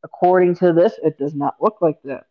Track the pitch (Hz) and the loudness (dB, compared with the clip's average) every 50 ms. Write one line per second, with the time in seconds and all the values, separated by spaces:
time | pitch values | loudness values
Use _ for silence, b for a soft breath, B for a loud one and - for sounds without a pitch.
0 | - - - - - 180 185 185 180 175 175 - 185 180 165 165 175 - - - | -20 -20 -6 -2 0 2 4 4 4 2 2 2 2 2 4 4 2 2 0 -2
1 | - 156 147 _ 139 147 156 143 143 143 - _ 160 214 214 _ 180 160 143 _ | -4 -4 -4 _ -8 -6 -6 -4 -6 -6 -6 _ -4 -4 -2 _ -2 -2 -2 _
2 | _ 139 131 - _ _ | _ -14 -14 -14 _ _